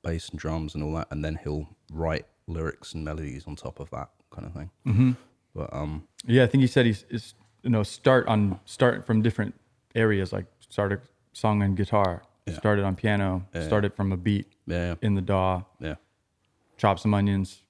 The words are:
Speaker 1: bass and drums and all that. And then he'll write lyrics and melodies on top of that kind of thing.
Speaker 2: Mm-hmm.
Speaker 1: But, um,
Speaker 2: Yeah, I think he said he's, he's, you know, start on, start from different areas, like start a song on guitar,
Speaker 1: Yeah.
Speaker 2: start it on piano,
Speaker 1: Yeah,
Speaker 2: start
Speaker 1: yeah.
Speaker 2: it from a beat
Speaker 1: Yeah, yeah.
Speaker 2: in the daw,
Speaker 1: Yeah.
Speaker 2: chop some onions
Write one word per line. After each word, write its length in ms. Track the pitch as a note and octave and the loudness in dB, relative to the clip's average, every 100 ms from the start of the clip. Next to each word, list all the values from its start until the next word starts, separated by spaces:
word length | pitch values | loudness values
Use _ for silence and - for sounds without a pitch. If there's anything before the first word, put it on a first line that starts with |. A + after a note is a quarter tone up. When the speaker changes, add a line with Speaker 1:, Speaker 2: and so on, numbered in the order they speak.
Speaker 1:
bass 260 | E2 E2 - | -4 -6 -8
and 100 | - | -10
drums 360 | D#2+ D#2+ D#2 D2+ | -6 -4 -6 -6
and 80 | |
all 100 | D2+ | -4
that. 140 | D#2+ - | -6 -6
And 160 | D#2 D2+ | -6 -6
then 140 | D#2+ | -6
he'll 240 | - D2+ D2+ - _ | -6 -6 -8 -16 _
write 340 | D#2 E2 D#2+ - _ - | -4 -2 -4 -6 _ -10
lyrics 460 | E2 D#2+ - - | -6 -6 -8 -12
and 100 | D#2+ | -8
melodies 420 | D#2 D#2 D2 C2+ D2 | -8 -8 -8 -10 -12
on 80 | C#2+ | -12
top 240 | - - | -12 -12
of 100 | D2+ | -12
that 200 | - C2+ _ _ | -12 -12 _ _
kind 160 | - - | -16 -14
of 60 | |
thing. 160 | F2 E2+ _ C3 | -12 -14 _ 0
Speaker 2:
Mm-hmm. 260 | G#2+ B2+ B2 _ _ _ - | 4 4 2 _ _ _ -10
Speaker 1:
But, 180 | D2+ | -8
um, 340 | - G#2+ D#2 - _ - | -6 -6 -8 -12 _ 2
Speaker 2:
Yeah, 180 | B2 | 4
I 40 | A#2+ | 6
think 140 | C#3 | 4
he 60 | B2+ | 4
said 180 | - A#2 | 4 2
he's, 200 | G#2 - | 0 -6
he's, 240 | A2+ - - _ _ | -12 -12 -20 _ _
you 60 | A#2+ | 0
know, 100 | A2+ | 0
start 440 | G2+ - C3+ C3 - | 0 0 4 4 4
on, 320 | A2 G2+ F#2 - | 2 2 -2 -10
start 400 | - B2 - - | 2 2 2 0
from 140 | A2 | 2
different 320 | A2 - G#2 - _ _ _ A2+ | 2 0 -6 -8 _ _ _ 2
areas, 360 | A2+ G2+ F#2 | 2 2 0
like 140 | G2 F#2 _ | -6 -8 _
start 340 | _ - G2+ | _ -2 -2
a 80 | G2 - _ _ | -2 -6 _ _
song 280 | - A2 G#2 | -2 0 2
on 100 | G2 F#2+ | 2 2
guitar, 460 | G2 G#2+ F#2+ F2 _ _ - | 2 2 2 -2 _ _ -10
Speaker 1:
Yeah. 60 | E2 | -2
Speaker 2:
start 200 | G#2+ G#2 | 2 2
it 60 | G2 | 0
on 100 | F#2 | -2
piano, 500 | G#2+ G#2 G2 F2+ F#2+ | 0 0 0 -2 -6
Speaker 1:
Yeah, 120 | E2+ D#2+ | -8 0
Speaker 2:
start 180 | G#2+ | 0
Speaker 1:
yeah. 40 | G2+ | 0
Speaker 2:
it 80 | - | -2
from 160 | G2 | -2
a 60 | F#2 | 0
beat 300 | F2+ G2+ - _ - | 0 0 -2 _ -6
Speaker 1:
Yeah, 220 | F2 F2 | -4 -4
yeah. 60 | E2+ | -2
Speaker 2:
in 140 | G#2+ G2 | 0 0
the 60 | |
daw, 420 | F#2 G2 F#2 F#2 F#2 _ | 0 0 2 -2 -6 _
Speaker 1:
Yeah. 160 | D#2+ D2+ _ _ _ _ _ _ _ - | -10 -10 _ _ _ _ _ _ _ 0
Speaker 2:
chop 220 | G#2 F2+ | 2 2
some 140 | G#2+ G2+ | 2 2
onions 480 | G2+ G2 F#2+ - | 4 2 -2 -8